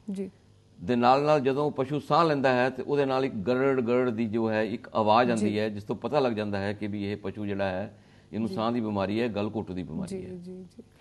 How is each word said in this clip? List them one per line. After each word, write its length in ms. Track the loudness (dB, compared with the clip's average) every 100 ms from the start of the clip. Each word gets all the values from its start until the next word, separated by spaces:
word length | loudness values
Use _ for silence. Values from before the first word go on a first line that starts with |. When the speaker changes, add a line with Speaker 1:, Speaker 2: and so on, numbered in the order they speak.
| -12
Speaker 1:
ਜੀ। 200 | -8 -10 -12 _ _ _ -10
Speaker 2:
ਦੇ 140 | -2 4
ਨਾਲ 260 | 6 6
ਨਾਲ 180 | 4 4
ਜਦੋਂ 300 | 2 0 0
ਪਸ਼ੂ 300 | -2 -2 -4
ਸਾਹ 240 | 0 4
ਲੈਂਦਾ 280 | 4 4 2
ਹੈ 180 | 4 2
ਤੇ 120 | -2
ਉਹਦੇ 220 | -2 0
ਨਾਲ 200 | 2 0
ਇੱਕ 100 | 0
ਗਰੜ 460 | -2 0 2 2 2
ਗਰੜ 300 | 2 2 2
ਦੀ 160 | 0 -2
ਜੋ 240 | 0 0
ਹੈ 120 | 0
ਇੱਕ 260 | 0 -4 -4
ਆਵਾਜ਼ 360 | 2 6 6 6
ਆਉਂਦੀ 200 | 2 0
Speaker 1:
ਜੀ। 80 | 0
Speaker 2:
ਹੈ, 100 | -2
ਜਿਸ 160 | -4
ਤੋਂ 120 | -6 -6
ਪਤਾ 240 | -2 0
ਲੱਗ 120 | 2
ਜਾਂਦਾ 260 | 0 -2 -2
ਹੈ 140 | -4
ਕਿ 140 | -4 -6
ਵੀ 180 | -4
ਇਹ 120 | -4 -6
ਪਸ਼ੂ 300 | -6 -6 -4
ਜਿਹੜਾ 220 | -2 -2
ਹੈ, 300 | -2 -6 -12 -20 -20 -10
ਇਹਨੂੰ 160 | -6 -4
Speaker 1:
ਜੀ। 60 |
Speaker 2:
ਸਾਹ 180 | -2 -2
ਦੀ 80 | -2
ਬਿਮਾਰੀ 400 | -2 -2 0 0
ਹੈ, 80 | -2
ਗਲਘੋਟੂ 460 | -2 -4 -4 -6
ਦੀ 80 | -8
ਬਿਮਾਰੀ 260 | -6 -8 -8
Speaker 1:
ਜੀ, 180 | -8 -10
Speaker 2:
ਹੈ। 40 |
Speaker 1:
ਜੀ, 220 | -12 -14
ਜੀ। 300 | -16 -18 -20 -20 _